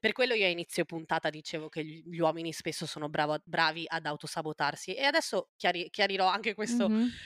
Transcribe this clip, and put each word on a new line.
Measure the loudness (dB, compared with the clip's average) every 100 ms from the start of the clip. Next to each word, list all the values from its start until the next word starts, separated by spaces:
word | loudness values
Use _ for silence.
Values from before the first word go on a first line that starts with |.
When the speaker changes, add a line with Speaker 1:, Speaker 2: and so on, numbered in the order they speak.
Speaker 1:
Per | 0
quello | 2 2
io | 4 2
a |
inizio | 2 -2 -2 -2
puntata | -4 -2 0 0
dicevo | -4 -6 -8 -6
che | -6
gl-, | -8 -10 -8
gli | 2
uomini | 2 2 -4
spesso | -6 -6 -6 -6
sono | -6 -2
bravo | 0 2
a, | 0
bravi | -2 2 2 0 -4
ad | -4 -4
autosabotarsi | -6 -6 -6 -4 0 0 0 -6
e | 0
adesso | 2 2 2 -2 -4 0
chiari-, | 0 2 -2
chiarirò | 0 2 4 4
anche | 4 0
questo, | -2 0 2 4
Speaker 2:
Mh-mh. | 4 2 -2